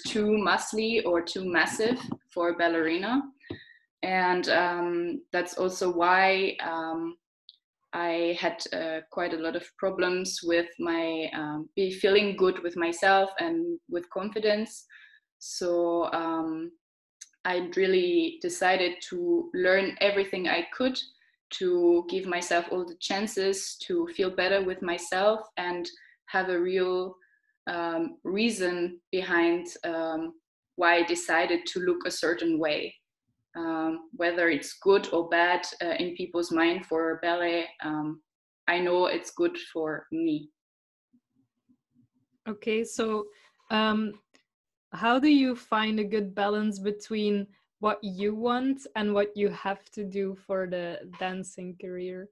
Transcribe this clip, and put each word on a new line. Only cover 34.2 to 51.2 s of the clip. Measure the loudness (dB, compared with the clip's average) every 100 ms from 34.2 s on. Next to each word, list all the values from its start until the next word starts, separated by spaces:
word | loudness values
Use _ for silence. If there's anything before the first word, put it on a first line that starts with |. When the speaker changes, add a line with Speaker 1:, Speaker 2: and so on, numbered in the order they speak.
| -2 2 2
Speaker 1:
it's | 2 -2
good | -2 4 4 4
or | -2 2
bad, | 4 4 2 -2 -6
uh, | -2 -2
in | -2
people's | -4 -4 -4 0
mind | 2 2 2 -2
for | -2 0 -2
ballet, | 0 0 0 -2 -4 -8
um, | -6 -4 -4 -8 _ _ _ _ -2
I | 0
know | 2 4 2
it's | 0 -6
good | -2 -2 -2 -8
for | -6 -4 -6 -6
me. | -4 -2 -2 -6 _ _ _ _ _ _ _ _ _ _ _ _ _ _ _ _ _ _ _ -12
Speaker 2:
Okay, | -8 -4 -2
so, | -2 -4 -2 -2 -6 -14 _ _ _
um, | 2 2 2 0 -6 _ _ _ _ _ _ _
how | -2 2 4
do | 6
you | 6 6 0
find | -2 0 0 0
a |
good | 0 0 -2
balance | 0 0 2 0 -2
between | -4 -4 -4 -2 0 0 -2 _ _ _
what | -2 -2
you | -4 -2 -2
want | 0 0 0 0 -2 -4
and | -4 0
what | 2 2 0
you | -2
have | 0 -4 -6 -8
to | -10
do | -6 -4 -4 -6 -6
for | -4 -2
the | -4 -6 -8 -14
dancing | -8